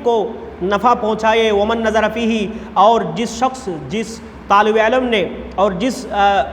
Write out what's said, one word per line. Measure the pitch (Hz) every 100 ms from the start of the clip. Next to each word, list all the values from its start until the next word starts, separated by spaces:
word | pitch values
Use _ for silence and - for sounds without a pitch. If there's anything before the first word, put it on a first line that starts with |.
کو | 240 233 180 - - -
نفع | 180 202 247
پہنچائے۔ | 233 214 214 220 226 220
وَمَنْ | 202 214 226
نَظَرَ | 220 220 214
فِيهِ، | 226 226 226 - - -
اور | - 208 226 180
جس | 165 233 -
شخص، | 254 - 196 160 139
جس | 208 220 - - - -
طالب | 202 214 220
علم | 220 254
نے | 247 220 165 - -
اور | - 202
جس، | 180 254 - -
آ، | 202 202 196 151